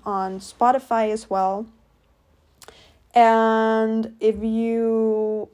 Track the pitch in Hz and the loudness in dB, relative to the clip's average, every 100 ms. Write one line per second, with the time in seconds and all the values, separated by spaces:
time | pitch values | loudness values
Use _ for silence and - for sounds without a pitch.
0 | 208 196 190 190 - - 240 262 254 226 | -8 -6 -6 -8 -10 0 2 2 0 -2
1 | 214 214 - 190 190 196 220 _ _ _ | -2 -4 -4 -2 0 -2 -8 _ _ _
2 | _ _ _ _ _ _ - - - _ | _ _ _ _ _ _ -20 -20 -20 _
3 | _ 240 226 226 226 220 220 220 220 220 | _ 4 6 4 2 2 2 0 0 -2
4 | 226 - 220 202 220 226 226 226 226 226 | -4 -2 -2 0 -2 -2 0 0 0 0
5 | 220 214 214 214 208 | 0 0 -2 -4 -8